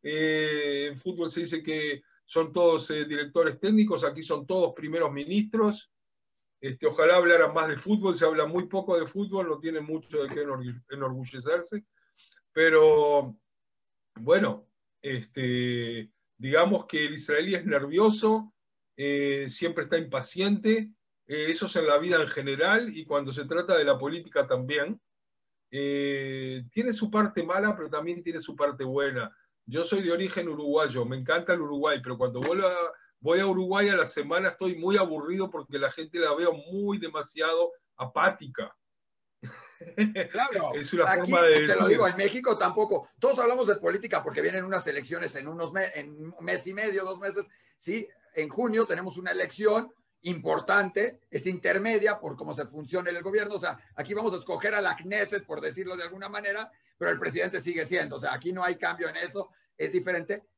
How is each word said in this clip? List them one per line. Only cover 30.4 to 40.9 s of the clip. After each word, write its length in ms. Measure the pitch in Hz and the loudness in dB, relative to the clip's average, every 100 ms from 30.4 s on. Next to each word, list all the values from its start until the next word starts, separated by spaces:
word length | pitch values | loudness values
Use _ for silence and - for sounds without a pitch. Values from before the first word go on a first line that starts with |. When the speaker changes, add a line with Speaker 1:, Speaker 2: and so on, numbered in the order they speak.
| 170 | -6
Speaker 1:
uruguayo, 560 | 151 147 151 151 127 | -6 0 2 2 -2
me 140 | 120 131 | -4 -6
encanta 360 | 127 160 175 | -2 -2 0
el 80 | 180 | 0
Uruguay, 380 | 151 143 151 143 | 0 -2 0 0
pero 120 | 123 123 | -4 -2
cuando 260 | 127 120 | -2 -2
vuelvo 260 | 143 185 185 | -2 2 2
a, 80 | 180 170 - _ _ | 0 -4 -6 _ _
voy 200 | 135 175 | 0 2
a 80 | 196 | 4
Uruguay 420 | 185 185 196 202 | 0 0 2 4
a 60 | 196 | 4
la 100 | 151 | 0
semana 440 | - 143 170 190 | -2 -2 0 0
estoy 260 | 180 190 170 | -2 -4 -2
muy 220 | 175 202 | 2 2
aburrido 520 | 185 156 143 185 190 | 2 -2 -4 -4 -4
porque 300 | 156 139 139 | -6 -8 -2
la 120 | 135 | -2
gente 280 | - 160 170 | -4 -8 0
la 160 | 160 156 | 0 2
veo 180 | 175 | 2
muy 460 | 147 147 190 202 202 | 0 -4 -4 -2 -2
demasiado 720 | 165 151 143 156 156 165 170 - _ _ | -4 -8 -8 -2 0 2 0 -2 _ _
apática. 760 | 123 - 175 196 139 - 107 - _ _ _ _ _ _ 123 - - _ 170 170 214 202 175 | -6 2 2 0 -12 -10 -10 -12 _ _ _ _ _ _ -16 -16 -20 _ -14 0 0 0 -4
Speaker 2:
Claro, 400 | 208 269 208 156 | 0 0 0 -2
Speaker 1:
<laughs> 40 | 147 | -4
Es 180 | 143 | -4